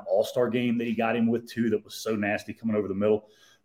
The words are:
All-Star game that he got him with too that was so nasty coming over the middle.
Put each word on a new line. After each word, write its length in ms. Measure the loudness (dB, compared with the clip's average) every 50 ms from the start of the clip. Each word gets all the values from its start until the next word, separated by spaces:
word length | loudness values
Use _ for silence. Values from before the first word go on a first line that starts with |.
| -2 0
All-Star 400 | 2 2 2 2 0 0 0 0
game 300 | 0 0 0 0 0 0
that 80 | 0
he 80 | -2 0
got 200 | 0 0 0 2
him 140 | 2 2 2
with 200 | 2 0 -2 -4
too 220 | -4 -2 0 2
that 140 | 0 0 -2
was 100 | -6 -14
so 220 | -8 -4 -4 -2
nasty 360 | 0 0 0 0 -2 -4 -8
coming 220 | -12 -6 -4 0 0
over 140 | 0 0 -2
the 60 | -2
middle. 340 | 0 2 2 2 2 -2 -8 _ _ _ _ _ _ _